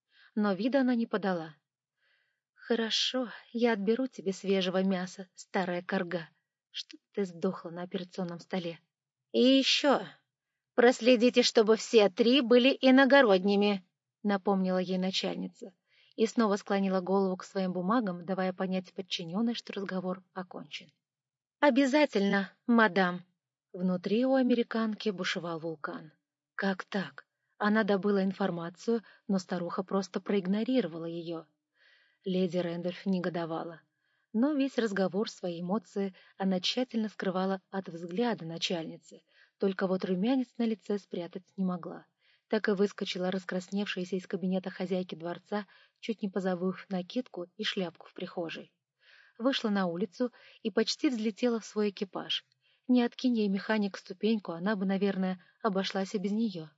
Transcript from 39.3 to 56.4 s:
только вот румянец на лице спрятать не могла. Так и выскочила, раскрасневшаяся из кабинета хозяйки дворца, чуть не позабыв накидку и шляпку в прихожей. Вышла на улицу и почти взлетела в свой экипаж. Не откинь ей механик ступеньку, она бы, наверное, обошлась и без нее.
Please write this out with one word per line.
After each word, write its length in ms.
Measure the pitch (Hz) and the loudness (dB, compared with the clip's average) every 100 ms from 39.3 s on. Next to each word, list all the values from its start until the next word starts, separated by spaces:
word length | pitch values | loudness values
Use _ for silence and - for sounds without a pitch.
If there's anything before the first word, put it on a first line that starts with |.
| _ _ - | _ _ -4
только 280 | 196 190 190 | -2 0 0
вот 200 | 185 185 | 0 0
румянец 420 | 180 220 269 247 - | 0 2 0 -2 -2
на 80 | |
лице 340 | 233 214 - 208 | -2 -2 -4 -6
спрятать 460 | - - 170 196 - - | -6 -10 -10 -12 -14 -4
не 80 | |
могла. 420 | 185 180 175 170 - _ _ _ - | -4 -4 -8 -14 -18 _ _ _ -4
Так 200 | 220 220 | -2 0
и 40 | |
выскочила, 580 | 190 202 - 190 185 180 | 2 2 0 -8 -4 -2
раскрасневшаяся 840 | 190 - 185 180 196 202 190 180 185 | -4 -4 -6 -4 -4 -4 -4 -4 -6
из 100 | - | -6
кабинета 440 | 185 185 185 185 | -4 -2 -2 -4
хозяйки 440 | - 180 185 180 | -8 -4 -4 -4
дворца, 520 | 160 170 175 - 208 202 - _ _ | -8 -8 -10 -6 -8 -8 -16 _ _
чуть 220 | - 220 | -8 -4
не 80 | 208 | -4
позабыв 560 | 196 185 180 185 180 - | -2 -2 -2 -2 -4 -6
накидку 580 | 190 180 247 - - 175 - | -6 -6 -6 -8 -8 -12 -8
и 60 | |
шляпку 420 | 208 - 175 - - | -6 -4 -4 -8 -20
в 80 | |
прихожей. 580 | - 185 - 165 147 147 _ _ _ _ - - - | -14 -12 -8 -8 -8 -16 _ _ _ _ -20 -20 -4
Вышла 300 | 240 254 220 | -2 0 0
на 180 | 202 185 | 0 0
улицу 460 | 170 208 - 247 - - - | -2 -4 -2 -4 -6 -20 -8
и 80 | 220 | -4
почти 400 | 190 220 - 302 | 0 0 0 -2
взлетела 500 | 240 220 202 247 226 | 0 -4 0 0 -2
в 60 | - | -4
свой 240 | 214 208 | -2 -2
экипаж. 560 | 196 196 170 165 - - _ _ _ - | -2 -8 -8 -6 -6 -8 _ _ _ 2
Не 140 | 247 | 2
откинь 340 | 240 - 254 233 | 2 0 -2 2
ей 120 | 208 | 2
механик 500 | 196 - 220 202 - | 0 0 0 0 -4
ступеньку, 540 | - 190 208 226 180 | -14 -4 0 0 -2
она 240 | 170 185 185 | -4 -2 -2
бы, 100 | 196 | 0
наверное, 520 | 196 196 190 185 185 _ _ | 0 0 0 -2 -4 _ _
обошлась 520 | - 190 190 196 190 | -2 0 -2 -2 -4
и 40 | 208 | -4
без 140 | 196 | -2
нее. 380 | 208 | -2